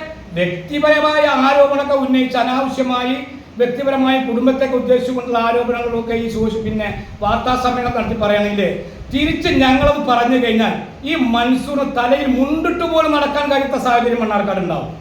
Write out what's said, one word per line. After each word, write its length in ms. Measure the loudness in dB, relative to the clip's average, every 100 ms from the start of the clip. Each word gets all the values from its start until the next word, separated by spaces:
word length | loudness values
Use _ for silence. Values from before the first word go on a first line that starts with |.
| -8 -14 -10 -4
വ്യക്തിപരമായ 840 | -4 -4 -6 0 2 4 4 2 2 2 4
ആരോപണമൊക്കെ 480 | 4 4 4 0 0 2
ഉന്നയിച്ച് 320 | 0 0 0
അനാവശ്യമായി 720 | 0 0 -2 -2 -2 -2 -2 -4 -6 -16 -16 -2
വ്യക്തിപരമായ 560 | -2 0 -2 2 2 2 0
കുടുംബത്തെയൊക്കെ 520 | 0 2 2 0 0
ഉദ്ദേശിച്ചുകൊണ്ടുള്ള 600 | 2 2 2 -4 -2 0 2
ആരോപണങ്ങളൊക്കെ 720 | 0 0 -2 -2 -4 -4 -4
ഈ 40 | -4
സോഷ്യ-, 280 | -2 -2 -2 -4
പിന്നെ 240 | -4 -4 -6 -10 -4
വാർത്താ 320 | -2 0 0 0
സമ്മേളനം 320 | 0 0 -2 -2
നടത്തി 200 | -4 -2
പറയുകയാണെങ്കിൽ 380 | 0 2 0 0 0 -2 -8 -14 -6
തിരിച്ച് 360 | -2 0 0 0 2
ഞങ്ങളത് 380 | 4 4 4 2 2
പറഞ്ഞു 280 | 2 2 2
കഴിഞ്ഞാൽ 300 | 2 2 0 -2 -8 -12 -6
ഈ 40 | -2 0
മൻസൂറിന് 600 | 2 2 0 0 -2 -2 0
തലയിൽ 300 | 2 2 2 0
മുണ്ടിട്ട് 480 | 0 0 0 -2 0
പോലും 200 | 2 2 2
നടക്കാൻ 280 | 0 0 0
കഴിയാത്ത 280 | 0 0 -2 2
സാഹചര്യം 360 | 2 2 0
മണ്ണാർക്കാട് 380 | 0 0 0 -2 -2
ഉണ്ടാവും. 260 | -4 -6 -12